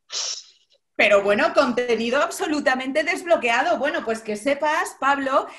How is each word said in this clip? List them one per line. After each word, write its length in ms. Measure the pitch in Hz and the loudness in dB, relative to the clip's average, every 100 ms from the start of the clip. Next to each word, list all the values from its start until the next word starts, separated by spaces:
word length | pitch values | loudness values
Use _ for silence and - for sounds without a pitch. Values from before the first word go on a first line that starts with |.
| - - - - - _ _ _ _ - | -8 -8 -8 -10 -14 _ _ _ _ 0
Pero 260 | 220 202 | 4 4
bueno, 300 | 202 208 330 | 4 2 2
contenido 680 | 330 262 240 247 226 233 269 | 2 2 2 0 0 0 0
absolutamente 840 | 339 - 370 294 285 254 262 277 | 0 -2 -4 0 0 0 -2 -2
desbloqueado. 760 | 320 370 359 330 240 233 311 285 | -2 -2 0 2 2 0 2 0
Bueno, 260 | 277 339 - | 0 -2 -4
pues 160 | 220 | -6
que 140 | - 208 | -6 -4
sepas, 600 | 277 285 302 311 403 - | -2 0 0 0 -2 -2
Pablo, 480 | 269 277 262 277 415 | 0 0 2 0 -2